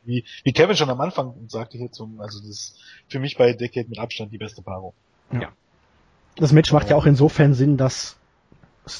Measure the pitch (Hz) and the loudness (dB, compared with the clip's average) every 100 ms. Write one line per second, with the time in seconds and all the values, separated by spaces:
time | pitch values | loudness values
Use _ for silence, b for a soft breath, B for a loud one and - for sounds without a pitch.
0 | 117 120 B B 135 127 180 175 139 123 | -6 -6 B B 0 4 4 4 0 -2
1 | 165 170 127 123 113 113 113 120 123 - | -4 -4 -8 -12 -12 -12 -12 -12 -14 -14
2 | 110 110 104 104 104 104 - b b b | -18 -14 -16 -16 -16 -16 -16 b b b
3 | _ 135 139 - 123 113 120 123 117 107 | _ -8 -6 2 2 2 -4 -6 -8 -10
4 | 113 - 104 104 104 - 95 92 92 - | -12 -10 -12 -12 -14 -14 -14 -14 -14 -20
5 | _ _ _ 120 92 _ _ _ _ _ | _ _ _ -8 -8 _ _ _ _ _
6 | _ _ _ - 151 151 - 147 - 147 | _ _ _ -2 4 6 6 2 4 2
7 | 139 131 156 - 147 127 139 135 131 - | 4 4 4 4 4 4 2 2 0 -2
8 | - - _ _ _ _ _ _ - | -12 -16 _ _ _ _ _ _ -20